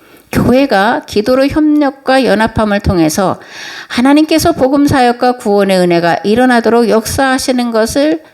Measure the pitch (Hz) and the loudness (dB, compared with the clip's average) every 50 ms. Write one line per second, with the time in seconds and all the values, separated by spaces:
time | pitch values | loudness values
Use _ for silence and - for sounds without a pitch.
0 | _ - - - _ _ - - - 240 240 262 277 269 220 190 196 226 302 302 | _ -20 -20 -20 _ _ -4 -2 0 2 2 2 2 2 0 0 0 0 -2 -4
1 | - - - 208 214 254 254 269 269 285 - 311 311 302 294 294 285 269 285 - | -6 -4 -4 -2 -2 0 0 0 0 0 0 0 2 2 2 2 0 -2 -4 -4
2 | - 254 262 269 247 208 196 214 220 220 - 233 220 208 202 202 - - 196 170 | -4 -2 0 0 2 0 0 0 0 -2 -2 -2 -2 -2 -2 -2 -2 -2 0 0
3 | 160 156 - 208 190 165 107 - - - - - - - - - - - - 240 | 0 0 0 0 -2 -2 -4 -6 -10 -16 -20 -18 -18 -16 -16 -16 -14 -8 -4 0
4 | 247 269 285 302 320 - 330 311 320 339 320 - 262 262 294 285 285 294 311 262 | 2 2 4 2 2 2 0 0 0 0 0 0 0 0 2 2 2 2 2 2
5 | 247 240 240 240 254 247 247 247 - 214 202 202 196 190 190 185 180 175 170 170 | 2 0 0 0 -2 -2 -2 -2 -2 0 0 2 2 2 2 2 2 2 2 2
6 | 170 170 160 - - 202 220 247 254 254 247 233 220 220 233 240 233 202 202 226 | 2 0 0 0 0 0 0 2 2 2 2 2 2 2 2 2 2 2 0 0
7 | 226 - - - 269 262 262 262 - 269 254 247 240 233 226 220 220 226 - 277 | -2 -2 -2 -2 0 0 -2 -2 -2 -2 -2 -2 -4 -2 -2 -2 -2 -2 0 0
8 | 285 311 330 320 - - | 0 0 -2 -4 -6 -14